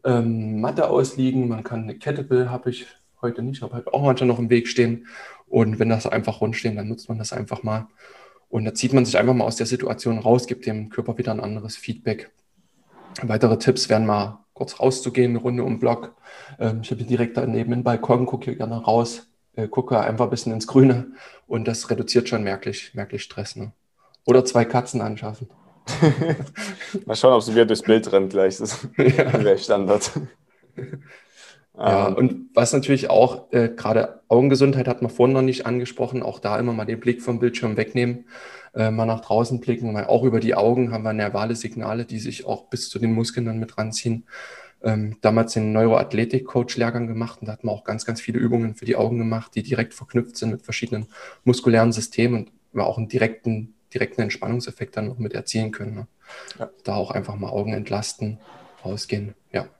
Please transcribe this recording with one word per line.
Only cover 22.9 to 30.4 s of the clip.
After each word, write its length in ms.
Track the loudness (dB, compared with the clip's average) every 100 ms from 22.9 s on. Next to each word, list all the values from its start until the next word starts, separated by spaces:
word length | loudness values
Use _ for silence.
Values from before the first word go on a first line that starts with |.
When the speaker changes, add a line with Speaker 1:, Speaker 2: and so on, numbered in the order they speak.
Speaker 1:
merklich 280 | -10 -10 -10
Stress, 320 | -10 -10 -10 -10
ne? 160 | -14 _ _ _ _ _
Oder 200 | 4 6
zwei 200 | 6 2
Katzen 360 | 2 0 -2 -4
anschaffen. 480 | -4 -6 -10 -12 -16 _ _ _ -10
Speaker 2:
<laughs> 1200 | 2 2 4 -2 -2 -6 -12 -12 -12 -10 -10 -6
Mal 80 | 4
schauen, 180 | 6
ob 80 | 6
sie 100 | 4
wieder 140 | 4 6
durchs 160 | 4
Bild 280 | 4 4 6
rennt 180 | 2 2
gleich. 260 | 2 2 2
Das 260 | -8 -8
ist 40 | -10
Speaker 1:
<laughs> 240 | 2 4 4
Ja. 80 | 2 2
Speaker 2:
der 200 | 4 2
Standard. 520 | 2 0 4 2 0 -8 -10 _